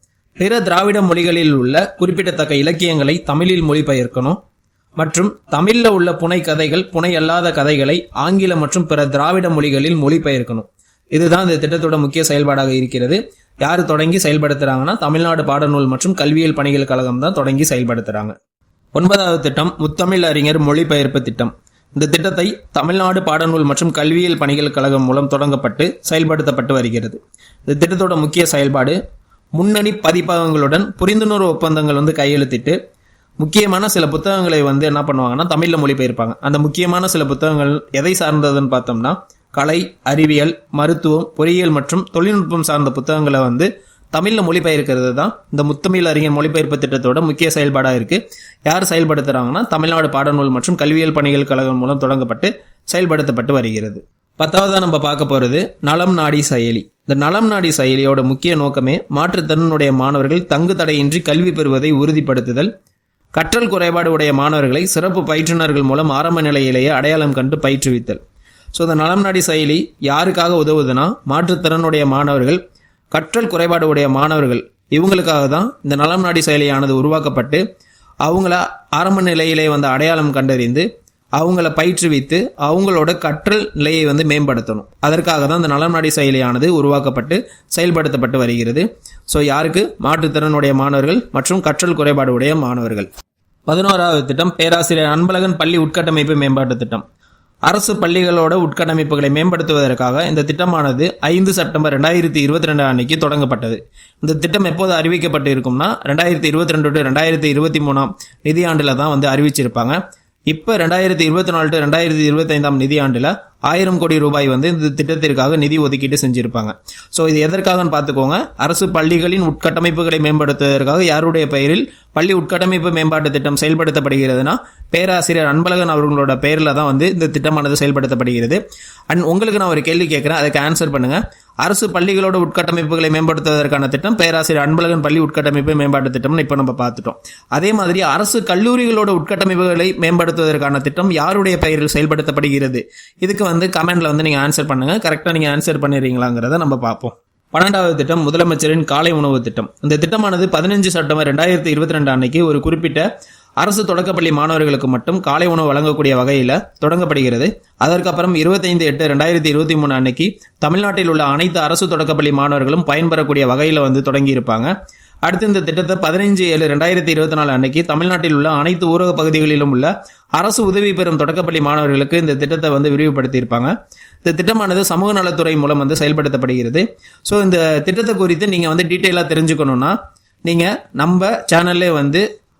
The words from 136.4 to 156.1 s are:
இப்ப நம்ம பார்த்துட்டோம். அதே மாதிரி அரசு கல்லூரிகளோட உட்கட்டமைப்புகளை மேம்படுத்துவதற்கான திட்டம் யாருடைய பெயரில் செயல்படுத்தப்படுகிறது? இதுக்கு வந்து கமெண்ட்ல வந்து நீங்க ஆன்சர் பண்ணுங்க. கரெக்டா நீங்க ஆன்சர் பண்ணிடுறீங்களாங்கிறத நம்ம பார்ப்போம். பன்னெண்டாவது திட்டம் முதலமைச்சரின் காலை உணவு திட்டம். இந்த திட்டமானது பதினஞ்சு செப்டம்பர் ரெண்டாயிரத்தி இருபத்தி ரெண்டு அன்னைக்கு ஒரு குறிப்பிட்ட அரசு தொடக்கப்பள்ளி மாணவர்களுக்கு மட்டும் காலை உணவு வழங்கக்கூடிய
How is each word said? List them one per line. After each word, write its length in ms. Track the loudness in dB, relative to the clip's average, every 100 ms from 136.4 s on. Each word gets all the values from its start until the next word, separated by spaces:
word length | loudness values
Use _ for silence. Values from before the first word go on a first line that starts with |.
| -2
இப்ப 100 | -2
நம்ம 200 | -2 -2
பார்த்துட்டோம். 400 | -6 -6 -8 -10 -14 -20 -8
அதே 240 | -2 0
மாதிரி 280 | 0 0 0
அரசு 360 | 0 0 0 -2
கல்லூரிகளோட 680 | 0 0 2 2 0 0 0 0
உட்கட்டமைப்புகளை 720 | -2 -2 -2 0 0 0 -2 -2
மேம்படுத்துவதற்கான 800 | 0 0 0 0 0 0 -2 -2
திட்டம் 300 | -2 -2 0
யாருடைய 460 | 0 0 0 0 0
பெயரில் 360 | 0 0 0
செயல்படுத்தப்படுகிறது? 880 | 0 0 -2 -4 -2 -2 0 -2 -4 -8 -16 -20 _
இதுக்கு 240 | -4 -2 0
வந்து 220 | 0 0
கமெண்ட்ல 420 | 0 0 0 0
வந்து 140 | 0 0
நீங்க 140 | 0
ஆன்சர் 280 | 0 -2 -2
பண்ணுங்க. 220 | -2 0 0
கரெக்டா 340 | -2 -2 -2
நீங்க 180 | -2 0
ஆன்சர் 320 | -2 -2 -2
பண்ணிடுறீங்களாங்கிறத 760 | 0 0 0 -2 -2 -2 -2 0
நம்ம 180 | 0 -2
பார்ப்போம். 380 | -2 -6 -10 -12 _ _ _
பன்னெண்டாவது 400 | 0 2 2 0 0
திட்டம் 300 | 0 0 0
முதலமைச்சரின் 580 | 0 0 0 0 0
காலை 280 | 0 0 0
உணவு 260 | 2 2 0
திட்டம். 280 | -2 -6 -6 -4
இந்த 140 | -2 0
திட்டமானது 500 | 0 0 0 0 0
பதினஞ்சு 440 | 0 0 0 0 0
செப்டம்பர் 340 | 0 0 0
ரெண்டாயிரத்தி 400 | 0 0 0 0
இருபத்தி 240 | 0 0 0
ரெண்டு 140 | 0
அன்னைக்கு 280 | 0 0 2 2
ஒரு 140 | 0
குறிப்பிட்ட 420 | 0 -2 -2 -2 -2 -4 -16 -20 _ -4
அரசு 240 | 0 0 0
தொடக்கப்பள்ளி 460 | 0 -2 0 0
மாணவர்களுக்கு 560 | 2 2 2 2 0 0
மட்டும் 320 | -2 -2 -2
காலை 260 | 0 0 2
உணவு 220 | 2 2
வழங்கக்கூடிய 440 | 2 0 2 2